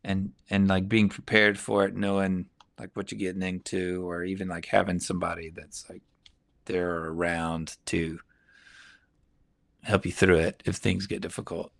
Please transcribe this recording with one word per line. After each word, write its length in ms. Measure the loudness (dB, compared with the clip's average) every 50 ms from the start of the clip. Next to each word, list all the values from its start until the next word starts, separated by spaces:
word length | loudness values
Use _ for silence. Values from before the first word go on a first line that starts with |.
| -4
And, 300 | -2 -2 -2 -2 -4 -8 _ _ -2
and, 180 | 2 4 4
like, 220 | 6 4 2 2 4
being 200 | 4 4 4 4
prepared 500 | 2 -4 -4 2 6 6 6 6 4 2
for 260 | -4 -2 2 2 2
it, 100 | 2 0
knowing, 520 | -2 -2 0 2 2 2 0 0 -2 -4 -8 _ _ -20 _ _ -16
like, 100 | -16 -10 _
what 160 | -10 -8 -8
you're 80 | -6 -6
getting 240 | -4 -4 -4 -4 -4
into, 600 | -4 -6 -6 -8 -6 -4 -4 -2 -2 -4 -4 -4 -6
or 140 | -6 -6 -4
even, 240 | -6 -4 -6 -6
like, 180 | -6 -6 -8 -4
having 340 | 2 4 4 4 4 0 -2
somebody 520 | -2 -2 -4 -2 -2 -4 -4 -6 -10 -12
that's, 360 | -14 -16 -18 -16 -16 -18 -16 -16
like, 120 | -18 -20 _ _ _ _ _ -20 _ _ _ _ _ _ _
there 400 | -2 0 0 0 0 0 -2 -4
around 720 | -4 -2 0 0 0 0 0 0 -2 -2 -4 -4 -8 -10 _ _
to 340 | -2 -2 -2 -2 -2 -4 -10 -14 _ _ _ _ _ _ _ _ -20 -20 -20 -20 -20 -20 _ _ _ _ _ _ _ _ _ _ _ _ _ _ _ _ _ -2
help 200 | 0 0 2 2
you 60 | -2
through 260 | 2 4 6 6 6
it 260 | 6 4 2 -2 _ -6
if 120 | -6 -6
things 280 | 0 0 0 0 0 -2
get 160 | -6 -8 -8
difficult. 500 | -8 -8 -10 -10 -10 -8 -8 -10 -10 -10 _